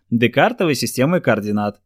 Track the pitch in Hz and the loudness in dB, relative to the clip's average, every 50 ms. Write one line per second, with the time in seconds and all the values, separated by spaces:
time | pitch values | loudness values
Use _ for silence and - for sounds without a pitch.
0 | _ _ - 117 117 113 - 135 156 214 247 - 196 165 143 - - 113 - - | _ _ -2 0 0 2 2 2 2 2 2 0 0 0 0 0 -2 -4 -2 0
1 | 123 143 180 175 - - 113 104 101 104 104 104 104 104 - - _ | 0 0 0 0 0 0 0 0 -2 -2 -2 -2 -2 -4 -6 -8 _